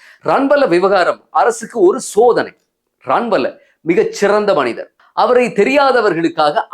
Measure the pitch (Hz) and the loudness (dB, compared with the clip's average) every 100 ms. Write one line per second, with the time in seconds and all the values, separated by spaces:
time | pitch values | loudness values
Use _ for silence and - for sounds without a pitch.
0 | - _ - 190 277 294 247 170 190 196 | -20 _ -2 -2 2 0 2 0 2 0
1 | 165 - _ 160 214 226 226 233 185 214 | 0 -4 _ 0 0 -2 -8 0 2 0
2 | - 202 240 170 110 - _ _ _ _ | -4 0 2 2 -4 -10 _ _ _ _
3 | - 151 233 160 127 - _ _ 156 175 | -4 -4 -2 -2 -2 -8 _ _ -4 -2
4 | - - 202 208 208 165 123 98 - _ | -2 -2 0 0 0 0 -2 -6 -14 _
5 | _ - 214 247 240 - 220 285 277 247 | _ -2 2 2 0 0 0 2 2 2
6 | 214 165 165 - 151 202 - | 0 0 -2 0 0 0 -2